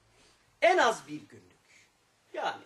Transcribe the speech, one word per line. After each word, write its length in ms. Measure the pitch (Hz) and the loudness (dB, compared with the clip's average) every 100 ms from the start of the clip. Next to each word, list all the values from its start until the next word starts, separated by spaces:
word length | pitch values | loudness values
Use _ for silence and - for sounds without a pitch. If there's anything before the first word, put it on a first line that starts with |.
| _ _ _ _ _ _ | _ _ _ _ _ _
En 160 | 330 359 | 2 4
az 300 | 247 - 143 | 2 0 -8
bir 120 | 151 | -16
günlük. 340 | - 113 - _ _ _ _ _ _ _ _ | -16 -20 -20 _ _ _ _ _ _ _ _
Yani 300 | - 180 - | -8 -8 -8